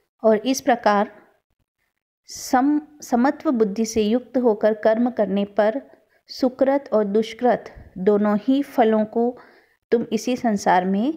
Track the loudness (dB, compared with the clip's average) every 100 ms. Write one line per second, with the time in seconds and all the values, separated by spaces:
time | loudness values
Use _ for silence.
0 | _ _ 2 2 0 -2 -2 0 2 0
1 | -2 -8 _ _ _ _ _ _ _ _
2 | _ _ -20 -16 -2 0 2 0 -4 -16
3 | -4 0 0 0 -2 0 0 -2 -4 -2
4 | 0 -2 -2 -2 0 2 0 2 0 0
5 | 0 -2 -2 -2 -2 0 0 -2 -10 -20
6 | _ _ -20 -4 -2 0 0 0 0 -2
7 | 0 0 -2 -2 0 0 -4 -20 -16 -4
8 | 0 2 2 0 0 0 0 0 2 2
9 | 0 -2 -2 -4 -14 _ _ _ _ -2
10 | 0 -4 -4 -4 -2 0 2 2 2 0
11 | -2